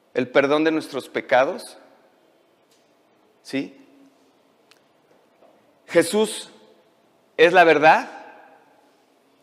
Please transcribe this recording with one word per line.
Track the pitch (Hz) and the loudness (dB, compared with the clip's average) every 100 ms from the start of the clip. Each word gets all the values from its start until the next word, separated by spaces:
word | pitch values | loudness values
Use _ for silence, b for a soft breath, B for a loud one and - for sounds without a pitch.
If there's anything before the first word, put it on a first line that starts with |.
| _ | _
el | - 127 | -8 -2
perdón | 147 135 151 | 0 0 0
de | 160 | 0
nuestros | 160 - 135 - | -4 -6 -12 -10
pecados. | 120 - 127 139 226 - - - _ _ _ _ _ _ _ _ _ _ _ _ _ _ _ | -10 -2 0 0 -4 -14 -20 -20 _ _ _ _ _ _ _ _ _ _ _ _ _ _ _
¿Sí? | - 135 - - _ _ _ _ _ _ _ _ _ _ _ _ _ _ _ _ - _ _ _ - | -12 -10 -10 -14 _ _ _ _ _ _ _ _ _ _ _ _ _ _ _ _ -20 _ _ _ -4
Jesús | 175 - 208 214 - - - - _ _ _ _ _ _ - | 0 0 0 -4 -6 -18 -20 -20 _ _ _ _ _ _ 0
es | 170 | 2
la | 185 170 | 6 4
verdad | 147 156 202 254 - - - - - _ _ _ _ _ _ _ _ | 6 4 4 0 -14 -20 -20 -20 -20 _ _ _ _ _ _ _ _